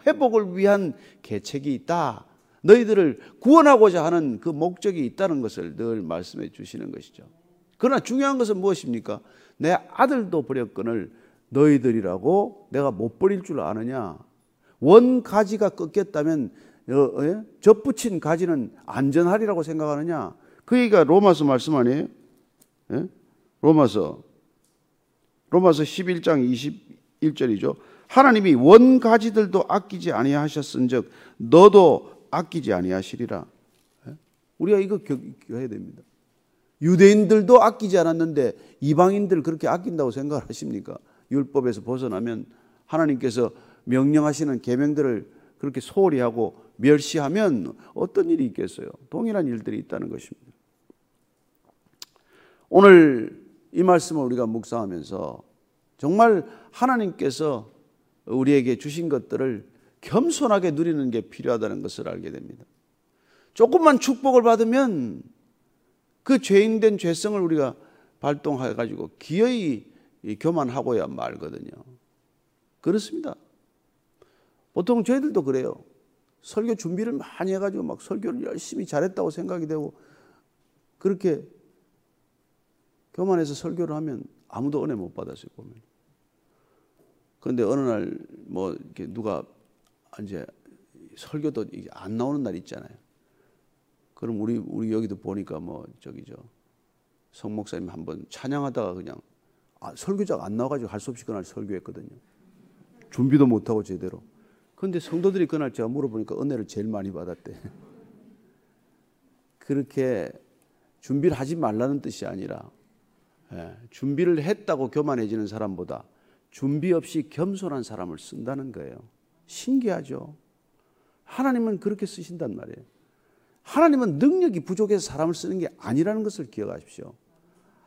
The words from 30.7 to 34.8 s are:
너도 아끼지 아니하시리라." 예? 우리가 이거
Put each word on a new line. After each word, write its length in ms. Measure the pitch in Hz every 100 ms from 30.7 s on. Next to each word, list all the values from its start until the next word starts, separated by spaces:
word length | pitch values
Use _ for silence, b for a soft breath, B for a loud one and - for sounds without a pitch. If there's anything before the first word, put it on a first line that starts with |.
| 123 127 123 - B B B
너도 880 | 117 156 202 196 170 104 - - _
아끼지 420 | 156 165 170 127
아니하시리라." 720 | 90 92 95 - 113 110 95 - _ _ _ _ _ 123
예? 80 | 151 _ _ _ -
우리가 220 | 170
이거 180 | 202